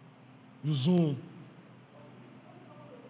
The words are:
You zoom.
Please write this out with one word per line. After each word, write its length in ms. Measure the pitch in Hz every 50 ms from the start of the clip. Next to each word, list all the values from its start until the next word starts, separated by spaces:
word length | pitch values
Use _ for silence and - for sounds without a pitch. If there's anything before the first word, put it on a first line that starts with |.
| - - - - - - - - - - - - -
You 120 | 147 156 139 127
zoom. 340 | 160 180 175 170 151 139 120 - - - - - - - - - - - - - - - - - - - - - - - - - - - - - - - - - - - - - -